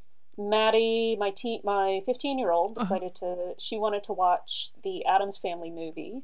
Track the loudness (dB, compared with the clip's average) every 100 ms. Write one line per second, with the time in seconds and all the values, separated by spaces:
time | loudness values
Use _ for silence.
0 | -12 -12 -12 -6 0 4 6 6 4 4
1 | 2 2 0 0 -4 -2 0 2 2 2
2 | 0 -2 0 0 2 4 2 0 0 0
3 | -2 -6 -4 -4 -4 -6 -6 -2 0 -2
4 | -2 2 4 4 0 -8 -8 -8 -6 -2
5 | 2 4 2 -2 -4 -4 -6 -8 -8 -8
6 | -8 -8